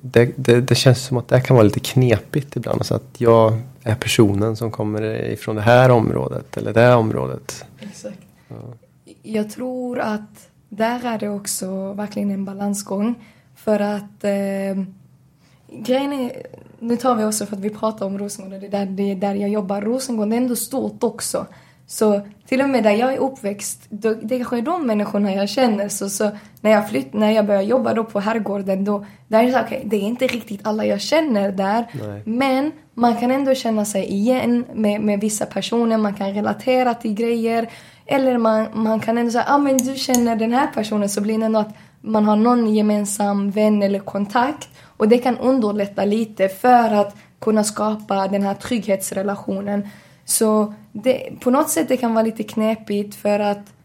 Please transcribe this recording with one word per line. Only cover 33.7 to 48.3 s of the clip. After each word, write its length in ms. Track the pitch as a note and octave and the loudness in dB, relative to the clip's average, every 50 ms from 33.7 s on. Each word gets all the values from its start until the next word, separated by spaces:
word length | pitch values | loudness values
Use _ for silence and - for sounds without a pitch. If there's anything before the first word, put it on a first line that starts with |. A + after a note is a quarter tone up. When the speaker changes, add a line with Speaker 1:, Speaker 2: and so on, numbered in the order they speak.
| A3 G#3+ G#3 | 0 0 -2
Speaker 2:
sig 200 | G#3 - G3 F#3+ | -2 -2 -4 -4
igen 600 | - G3+ G3 G3+ A#3+ B3+ B3+ - A#3 A#3+ A#3+ A#3+ - - | -2 -2 0 2 2 2 2 2 0 0 0 -2 -4 -6
med, 280 | G#3 G#3+ G#3 G#3 G#3+ | -2 0 0 0 0
med 180 | G#3+ G#3+ G#3 G3+ | 0 0 0 0
vissa 260 | G#3+ G#3+ G#3 - - | 0 -2 -2 -4 -6
personer, 520 | - - G3+ F#3+ - - A#3 A#3 A3+ A3+ A3 | -6 -6 -6 -6 -2 -2 0 0 2 2 0
man 160 | G#3+ G#3 G3+ | 0 -2 -2
kan 200 | G#3 G3 G3 G3 | -4 -6 -4 -4
relatera 600 | G#3 G#3 A3 G#3 G#3+ - C4 B3+ B3+ B3+ B3 A#3 | -2 -2 -2 -4 -4 -2 0 2 2 2 0 0
till 200 | A#3+ - A3+ G#3 | -2 -4 -6 -4
grejer. 560 | G3 A#3 A#3 A#3+ A#3 A3+ A3+ A3+ A#3 A3+ A3+ - - - - - - _ | -2 -2 -2 0 0 0 0 0 -2 -2 -4 -10 -18 -20 -20 -20 -20 _
Eller 320 | - C#4 C4+ C4+ C4 B3 A#3+ | -2 0 2 2 2 2 2
man, 300 | A3+ A3+ A3 A3 A3 - - | 2 4 2 2 0 -2 -2
man 260 | G#3+ A3 A3 A3 A3 | -2 0 0 0 0
kan 180 | G#3+ - A3+ A#3+ | 0 0 0 0
ändå 140 | A#3+ A#3+ | 0 0
säga, 140 | A3+ A#3+ - - | 0 0 0 2
ah, 100 | C#4 C#4+ | 2 4
men 200 | C#4+ C#4 C4+ C4 | 4 4 2 2
du 180 | A#3+ C4 C4+ | 0 -2 -4
känner 400 | C4+ - - B3+ A#3+ A#3 A#3 A#3 | -6 -2 0 2 2 4 2 2
den 180 | G#3+ A3 A3+ A#3+ | 0 0 0 2
här 140 | B3+ C#4+ C#4 - | 0 0 0 -2
personen, 360 | A#3+ G#3+ G#3+ G#3+ G#3 G3+ G3+ | -4 -4 -2 -2 -2 -2 -2
så 120 | G3+ - | -2 -2
blir 180 | G3+ G#3+ A3 A3 | -2 -2 -2 -2
det 60 | A3 | 0
ändå 140 | A3 A3 A3 | 0 0 0
att 160 | G#3 G#3+ - - - - _ _ | 0 -2 -6 -20 -20 -20 _ _
man 240 | - G#3+ G#3+ G#3+ G#3 | -8 -2 0 2 4
har 100 | G#3+ G#3+ | 4 4
någon 400 | G#3 A3 A#3+ B3 A#3+ A#3 A3 G#3+ | 4 4 4 4 4 4 2 2
gemensam 760 | G#3+ G#3 G#3+ G#3 G#3 G#3 G3+ - - G#3 G3+ G3+ G3+ G3 G3+ | 2 2 2 2 0 -2 -4 -4 -2 -2 0 0 0 -2 -2
vän 320 | F#3 G#3+ G#3+ G#3+ G#3+ G#3 G3+ | 0 2 2 4 4 4 2
eller 160 | G3 G3+ G3 | 2 0 -2
kontakt. 680 | G3 - - G3 G3+ G3+ - B3 A#3+ C#4 D4+ - - - _ - - - _ _ | -4 -6 -4 -4 -4 0 0 0 0 0 -2 -8 -12 -20 _ -20 -20 -20 _ _
Och 100 | G#3+ G#3+ | 4 4
det 100 | A#3 B3 | 4 4
kan 200 | B3 C4 A#3 - | 4 0 -2 0
underlätta 680 | - B3 C4+ C4+ A3 G#3 G3+ G#3 G3 G3+ - - G3 | 2 2 2 4 2 0 0 -2 -4 -4 -2 -2 0
lite 440 | G#3 G#3 A3+ A#3 G#3+ - - F#3+ F#3+ | 0 2 0 -2 -4 0 0 0 0
för 440 | F#3+ - - B3 B3 A#3+ A#3 A3 G#3+ | 0 0 4 6 6 6 6 4 4
att 220 | G#3 G3+ G3+ - - - - _ _ | 2 2 0 -2 -16 -20 -20 _ _
kunna 240 | - A3 G#3+ G#3+ G#3 | -2 0 2 2 2
skapa 640 | G#3+ - - G#3 G#3+ G#3+ G#3+ G#3+ - G3+ G3 G3 | 0 -2 -2 -2 -2 -2 -4 -4 -2 -2 0 0
den 140 | F#3+ | 0